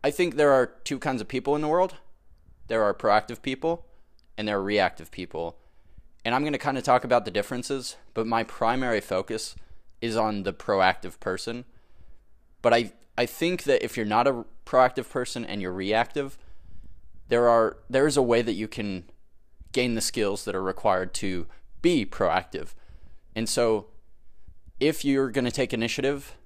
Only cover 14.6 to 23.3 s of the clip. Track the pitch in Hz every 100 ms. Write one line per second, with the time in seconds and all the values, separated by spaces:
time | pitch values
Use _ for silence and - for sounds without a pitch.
14.6 | - 127 127 - 120 135 123 120 117 104
15.6 | 92 92 95 107 120 - 139 - - -
16.6 | - - - - - - - 117 120 117
17.6 | 110 - - 131 147 143 123 117 117 101
18.6 | 107 - 104 95 85 - - - - -
19.6 | - - 123 113 - - 104 101 - 95
20.6 | 95 - 110 90 92 - 101 92 - -
21.6 | - - 175 170 101 - 92 87 - -
22.6 | - - - - - - -